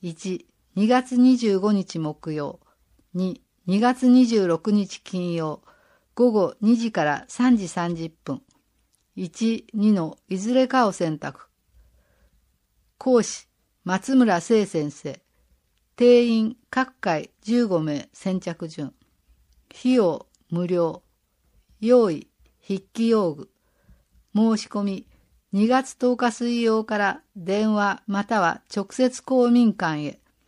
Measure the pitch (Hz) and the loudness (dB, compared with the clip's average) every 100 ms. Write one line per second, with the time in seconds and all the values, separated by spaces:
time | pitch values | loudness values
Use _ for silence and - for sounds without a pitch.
0 | 180 160 190 185 - _ _ 185 214 254 | -14 -10 -10 -10 -12 _ _ -2 2 0
1 | 254 247 254 247 226 190 208 196 185 165 | 0 2 4 4 2 0 0 -2 -2 -6
2 | 156 151 165 151 143 - _ _ _ _ | -8 -8 -10 -8 -10 -12 _ _ _ _
3 | _ 180 185 - _ _ 180 196 240 254 | _ -6 -6 -8 _ _ -4 0 0 2
4 | 254 254 240 226 180 165 214 208 196 - | 4 6 6 2 2 0 0 0 -2 -10
5 | - 185 175 170 156 151 _ _ _ _ | -10 -6 -6 -4 -6 -8 _ _ _ _
6 | _ - 247 214 165 - 208 233 233 196 | _ 0 2 4 0 0 2 2 0 -2
7 | 151 147 - - 254 233 180 185 170 170 | -2 -2 -8 -2 2 2 0 -6 -6 -6
8 | 165 - - 131 - _ _ _ _ _ | -10 -12 -12 -12 -12 _ _ _ _ _
9 | _ - 180 - 226 226 - 214 214 202 | _ -12 -12 -4 -2 -2 -6 0 2 2
10 | 160 - _ 190 214 254 254 262 220 - | -2 -10 _ -6 0 0 2 2 0 0
11 | 170 151 147 - - _ _ _ _ _ | -4 -4 -10 -14 -20 _ _ _ _ _
12 | _ _ _ _ _ _ _ _ _ _ | _ _ _ _ _ _ _ _ _ _
13 | 262 247 - - _ _ _ _ 180 190 | 2 2 2 -8 _ _ _ _ -6 -6
14 | - 269 233 175 - 226 196 165 147 - | 2 2 4 2 2 0 0 -4 -6 -8
15 | 147 - _ _ _ _ _ _ _ - | -14 -16 _ _ _ _ _ _ _ 2
16 | 240 240 240 226 220 247 _ 262 262 _ | 6 6 4 0 -2 -6 _ -4 -4 _
17 | 196 156 - _ - 240 226 175 156 143 | -4 -4 -6 _ -2 0 0 0 -2 -6
18 | - - 196 185 180 165 165 156 135 - | -10 -10 -6 -6 -8 -10 -12 -10 -12 -14
19 | _ _ _ _ _ _ _ - 254 254 | _ _ _ _ _ _ _ -6 0 2
20 | 185 139 - _ _ 170 175 180 160 156 | 2 -2 -12 _ _ -6 -2 0 -2 -4
21 | _ _ _ _ _ _ _ _ 220 247 | _ _ _ _ _ _ _ _ 2 4
22 | 208 151 - _ _ _ - 196 - - | 4 -2 -10 _ _ _ -8 -8 -8 -4
23 | 226 226 175 139 - _ _ _ _ _ | 0 2 0 -4 -16 _ _ _ _ _
24 | _ _ _ 208 226 214 - 208 202 190 | _ _ _ 0 2 0 -4 -6 -6 -8
25 | - _ _ _ _ 196 220 254 262 - | -12 _ _ _ _ -2 2 0 -2 -2
26 | 247 240 247 - 240 240 226 220 220 208 | -2 0 -2 -2 -4 -2 0 -2 -2 -2
27 | 202 294 _ 196 175 202 220 208 202 - | -2 -4 _ -12 -6 -2 0 0 -2 -4
28 | - 196 202 220 170 - _ 208 196 - | -6 -6 -2 0 0 -2 _ -8 -8 0
29 | 254 254 - 262 240 240 226 - 170 151 | 0 -2 -2 2 4 4 4 2 -4 -4
30 | 147 - _ _ | -8 -12 _ _